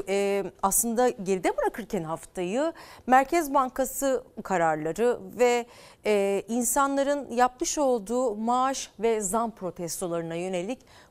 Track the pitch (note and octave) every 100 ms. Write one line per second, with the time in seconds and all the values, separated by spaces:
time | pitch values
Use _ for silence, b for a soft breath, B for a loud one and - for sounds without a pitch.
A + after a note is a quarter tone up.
0 | - G3 G3+ G3+ F#3 - G3 - A#3 A3+
1 | B3 - F#3 F#3 D#4 B4+ A#4+ - G3+ G3
2 | D#3+ D#3+ - - F3+ A#3 E4 B B B
3 | - B3+ C4+ F4 C#4+ C#4 B3+ - C4 -
4 | C#4 B3+ - - - F#3 E3 D#3 D#3 E3
5 | A#3+ A#3 F#3+ F#3+ B3 A#3+ A#3 B B B
6 | G#3 G#3 G3 G3 - A#3+ A#3 C#4+ C#4 C#4
7 | C#4 C#4+ B3+ A#3 B3 - E4 D#4+ C4+ A#3+
8 | G3 B3 B3+ G#3 A3+ B3+ C4 C4+ - -
9 | A3+ A3 G3+ A3 A#3 - F3+ E3+ E3+ -
10 | F3+ E3+ E3 E3+ F#3 F3+ F#3+ C4 B B
11 | B